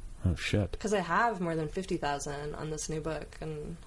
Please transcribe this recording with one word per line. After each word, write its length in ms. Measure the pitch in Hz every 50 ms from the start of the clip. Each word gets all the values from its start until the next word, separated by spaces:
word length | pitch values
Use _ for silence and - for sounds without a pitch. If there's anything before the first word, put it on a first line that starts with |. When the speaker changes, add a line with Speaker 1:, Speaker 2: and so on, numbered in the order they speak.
| - - - - -
Speaker 1:
Oh, 100 | 92 82
shit. 400 | - - - - 104 101 90 - -
Speaker 2:
'Cause 140 | - 208 214
I 60 | 202
have 400 | 170 165 170 196 233 240 214 180
more 140 | 180 170 165
than 140 | 160 156 151
fifty 280 | - 190 185 - 180 160
thousand 560 | - 143 143 143 139 151 143 143 147 147 -
on 140 | - 151 156
this 180 | 156 151 - -
new 120 | 156 156
book, 360 | 151 160 156 151 151 - - -
and 360 | 160 160 156 151 156 160 170 170 -